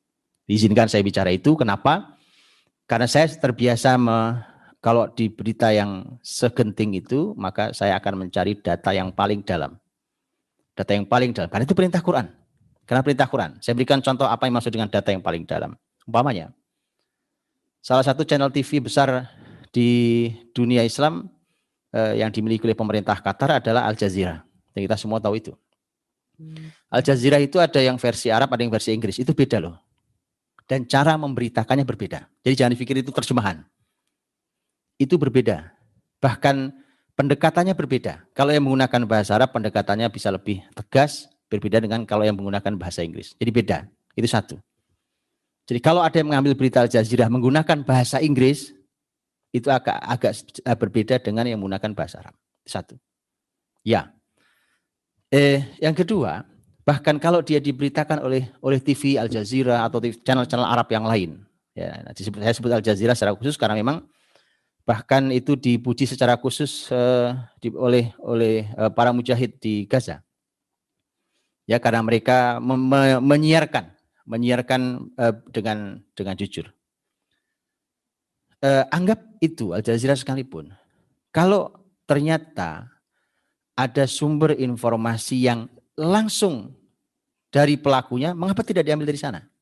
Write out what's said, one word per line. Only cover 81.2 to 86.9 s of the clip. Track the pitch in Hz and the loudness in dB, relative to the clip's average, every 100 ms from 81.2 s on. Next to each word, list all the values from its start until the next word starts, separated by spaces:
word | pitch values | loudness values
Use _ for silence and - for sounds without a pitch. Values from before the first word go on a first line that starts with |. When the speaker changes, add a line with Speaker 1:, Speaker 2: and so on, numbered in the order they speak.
| _ | _
Speaker 1:
kalau | 160 180 202 - _ _ _ - | 0 2 2 -2 _ _ _ -2
ternyata | 143 151 160 160 - 85 78 113 _ _ _ _ _ _ _ _ - | 0 2 -2 -4 -10 -8 -10 -18 _ _ _ _ _ _ _ _ -4
ada | 131 143 | -2 0
sumber | 135 - 151 147 156 143 | 0 0 -2 2 2 2
informasi | 127 120 120 113 113 113 - 127 123 | -2 -2 -2 0 -2 -4 -4 0 2
yang | 117 113 _ _ | 0 -6 _ _
langsung | - 156 202 220 - 202 127 110 135 _ | -6 0 0 0 0 -2 -2 -10 -20 _